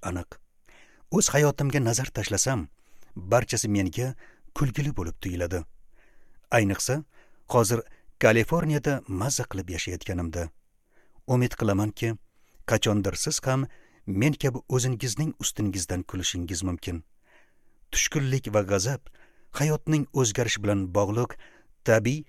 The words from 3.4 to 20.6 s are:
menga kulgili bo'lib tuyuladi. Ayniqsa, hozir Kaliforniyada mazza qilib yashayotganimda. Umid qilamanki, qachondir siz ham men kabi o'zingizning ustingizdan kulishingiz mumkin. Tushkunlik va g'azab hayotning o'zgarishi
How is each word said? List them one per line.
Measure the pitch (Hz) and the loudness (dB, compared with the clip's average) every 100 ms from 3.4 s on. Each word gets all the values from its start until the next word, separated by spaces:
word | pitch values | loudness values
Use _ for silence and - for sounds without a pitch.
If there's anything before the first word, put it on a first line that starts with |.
| 123 117 107 | 2 -2 2
menga | 101 92 - 127 - - - - | 2 2 -2 -4 -6 -16 -20 -14
kulgili | - 139 147 147 | -2 0 0 -2
bo'lib | 120 85 - | -2 -6 -6
tuyuladi. | 98 90 85 90 78 - - - - - - - - | -6 -4 -2 -4 -6 -18 -20 -20 -20 -20 -20 -20 0
Ayniqsa, | 120 101 98 - 139 - - - - - | 2 2 0 -2 -2 -4 -20 -20 -20 2
hozir | 123 107 117 - - - | 4 4 0 -4 -18 -20
Kaliforniyada | - 117 113 110 165 160 147 147 131 - | 2 4 6 4 2 2 0 0 -2 -4
mazza | 90 110 131 | -4 -2 -2
qilib | 120 95 90 | -4 -6 -6
yashayotganimda. | 87 - 87 - 90 85 87 80 - _ _ _ _ - - | -6 -6 -6 -4 -4 -4 -4 -6 -10 _ _ _ _ -20 -18
Umid | - 127 123 | 0 2 2
qilamanki, | - 110 101 107 - 113 113 - _ _ _ | 0 2 2 0 -2 -4 -4 -10 _ _ _
qachondir | - 110 117 104 98 | 0 2 4 2 0
siz | - - - | -2 -2 -2
ham | 135 131 139 - _ _ - | 0 0 -2 -8 _ _ -6
men | 98 139 | 0 2
kabi | 143 139 120 | 2 -2 -2
o'zingizning | - 127 127 117 127 107 156 - | -2 0 0 -2 -4 -2 -4 -2
ustingizdan | - - 104 92 87 90 | -6 -2 -2 -2 -4 -4
kulishingiz | - 92 90 90 87 90 | -4 -6 -4 -4 -4 -4
mumkin. | 92 87 - 85 - _ _ - - _ - _ - | -4 -4 -6 -8 -10 _ _ -20 -20 _ -20 _ -6
Tushkunlik | - - 156 135 131 - | -2 0 0 0 0 2
va | 107 | 2
g'azab | 95 98 104 139 - - - - - | 4 0 0 -4 -8 -20 -20 -20 -12
hayotning | - 151 151 - 156 139 | -2 0 0 0 0 0
o'zgarishi | 135 120 101 113 - | 0 0 0 -2 0